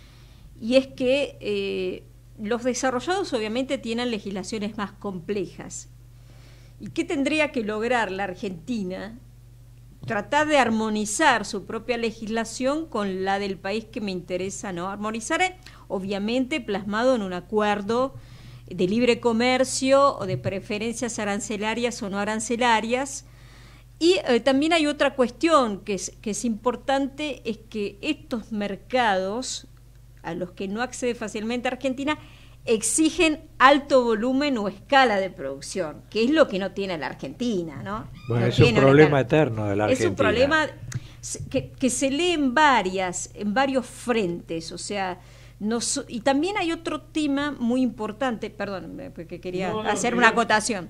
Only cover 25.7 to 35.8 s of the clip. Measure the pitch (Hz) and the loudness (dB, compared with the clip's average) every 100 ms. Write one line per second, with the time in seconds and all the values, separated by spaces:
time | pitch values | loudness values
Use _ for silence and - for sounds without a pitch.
25.7 | 190 - 185 - - 220 196 240 208 247 | -2 -4 -6 -6 -8 -6 -4 -4 -2 -2
26.7 | 226 - 269 277 - 302 - - 214 - | -2 0 0 0 -4 -6 -6 -8 -8 -8
27.7 | 220 202 - 294 302 - 233 - 208 202 | -6 -6 -4 -4 -6 -6 -8 -6 -6 -4
28.7 | 190 - 254 233 185 190 226 262 - - | -6 -2 0 2 2 0 -4 -6 -10 -14
29.7 | - - - - - 160 175 180 - 196 | -20 -20 -20 -20 -14 -8 -6 -8 -8 -6
30.7 | 208 247 - 247 233 214 220 220 247 247 | -6 -6 -4 -4 -4 -6 -6 -4 -4 -4
31.7 | 254 269 262 277 302 - - - - - | -2 -4 -2 -4 -4 -8 -20 -20 -8 0
32.7 | 220 - - 311 - 320 302 - - 262 | 0 2 2 2 4 2 0 -6 6 6
33.7 | 294 285 269 233 220 247 262 294 240 202 | 6 6 4 4 2 2 2 0 0 -2
34.7 | 202 - 269 254 202 190 - 139 139 - | -6 2 6 6 4 -2 -6 -8 -8 -8
35.7 | 196 | -6